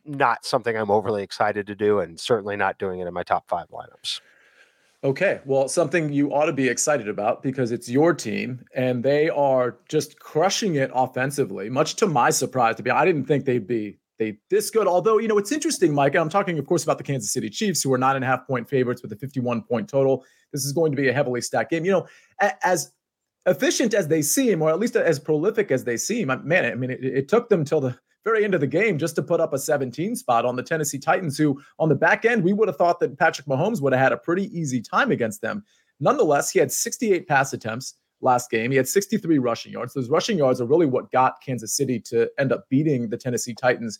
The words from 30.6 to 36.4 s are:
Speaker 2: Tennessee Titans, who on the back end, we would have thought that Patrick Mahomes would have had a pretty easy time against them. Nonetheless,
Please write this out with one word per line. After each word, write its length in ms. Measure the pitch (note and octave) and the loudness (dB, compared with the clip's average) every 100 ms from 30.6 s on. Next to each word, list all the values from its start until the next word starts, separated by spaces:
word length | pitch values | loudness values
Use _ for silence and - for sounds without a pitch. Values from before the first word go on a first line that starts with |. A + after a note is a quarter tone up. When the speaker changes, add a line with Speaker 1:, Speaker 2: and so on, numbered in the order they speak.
Speaker 2:
Tennessee 360 | - D#3+ D3+ C#3 | -4 -4 -2 -4
Titans, 380 | D#3+ F#3 E3+ C3+ | 0 0 0 0
who 240 | D3+ C3+ - - | 0 0 -8 -2
on 100 | D#3+ | 2
the 60 | C#3 | 4
back 300 | D#3+ G#3 A3+ | 4 2 2
end, 180 | A#3+ | 2
we 100 | F3 | 2
would 140 | G3+ G#3+ | 2 2
have 100 | - | 2
thought 220 | F3 E3+ | 2 2
that 180 | D3+ C#3+ | -2 0
Patrick 300 | E3 D#3+ C#3+ | 0 0 -2
Mahomes 340 | C3+ F#3+ G#3+ | -2 0 0
would 120 | C#3 | 2
have 80 | C3 | 4
had 120 | C3 | 4
a 40 | A#2 | 2
pretty 280 | - F3+ F#3+ E3+ | 0 -2 -2 -4
easy 240 | D3+ B2 | -4 -4
time 300 | - G3 C4 | -2 0 0
against 300 | B2 A2+ G#2 | 0 -2 -4
them. 220 | A2 G#2 - _ _ - | -6 -8 -12 _ _ -2
Nonetheless, 520 | D#3 C#4 E3+ C#3+ | 0 2 4 2